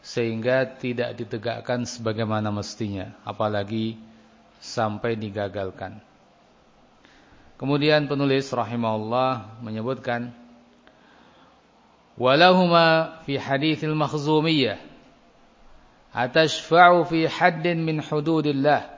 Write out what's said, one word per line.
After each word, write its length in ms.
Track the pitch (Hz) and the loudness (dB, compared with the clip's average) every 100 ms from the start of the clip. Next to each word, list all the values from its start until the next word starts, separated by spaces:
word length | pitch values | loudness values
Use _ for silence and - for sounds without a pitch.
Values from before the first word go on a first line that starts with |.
sehingga 640 | - - 117 113 117 131 | -8 -4 -2 -2 0 0
tidak 480 | 127 - 127 120 120 107 | 0 -4 -6 -4 -4 -6
ditegakkan 680 | 110 117 113 113 110 123 | -10 -8 -6 -8 -4 -4
sebagaimana 640 | 117 - 113 110 110 107 107 | -4 -6 -6 -4 -2 -2 -2
mestinya, 640 | 104 101 - 107 98 92 - | -4 -8 -8 -8 -6 -10 -14
apalagi 760 | - 101 107 104 101 110 110 113 - - - _ _ _ | -14 -4 -2 -2 -4 -4 -6 -8 -20 -20 -20 _ _ _
sampai 560 | - - 110 104 117 113 | -10 -4 -4 -2 -4 -4
digagalkan. 840 | 107 104 101 101 95 - 95 104 _ _ _ _ _ _ _ _ _ _ _ _ _ - - _ | -6 -6 -6 -6 -8 -8 -14 -14 _ _ _ _ _ _ _ _ _ _ _ _ _ -20 -20 _
Kemudian 480 | 131 143 147 151 139 | -2 0 2 2 2
penulis 400 | 139 139 135 135 | -2 2 0 0
rahimahullah 1120 | 120 110 120 113 110 107 120 131 123 101 110 | -4 -4 -2 -2 -2 -2 -2 -2 -4 -10 -14
menyebutkan, 720 | 113 110 113 127 127 120 120 120 - - _ _ - _ _ - - _ - _ _ _ _ _ _ - | -10 -8 -6 -6 -6 -6 -6 -14 -20 -20 _ _ -20 _ _ -20 -20 _ -20 _ _ _ _ _ _ -2
"Walahuma 1040 | 123 143 180 185 180 170 165 160 160 - - | 2 6 8 6 6 4 4 2 0 -8 -6
fi 80 | 139 | -6
haditsil 560 | 131 135 156 151 156 | -2 0 0 -2 -2
Makhzumiyah, 880 | 156 143 151 143 156 160 160 120 95 - - - _ _ _ _ _ - - _ _ _ - | -2 -2 -2 0 2 2 2 0 -2 -12 -20 -20 _ _ _ _ _ -20 -20 _ _ _ -4
atashfa'u 880 | 127 160 160 - - 165 180 175 | 0 2 2 0 2 8 10 8
fi 240 | 156 165 160 | 4 0 -2
haddin 560 | - 180 160 165 170 | 2 2 2 -2 -2
min 160 | 160 156 | -2 -4
hududillah." 880 | 147 151 147 160 147 139 143 135 - | -2 -4 0 0 0 0 2 2 -2